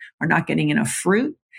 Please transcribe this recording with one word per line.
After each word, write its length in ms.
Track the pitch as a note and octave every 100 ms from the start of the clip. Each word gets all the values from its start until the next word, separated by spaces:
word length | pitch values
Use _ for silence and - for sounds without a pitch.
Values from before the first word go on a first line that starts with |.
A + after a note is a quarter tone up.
| - -
are 60 | E3
not 200 | D#3+ -
getting 220 | D#3 D3+
enough 200 | D3 -
fruit. 480 | - F3 G3+ D4 - _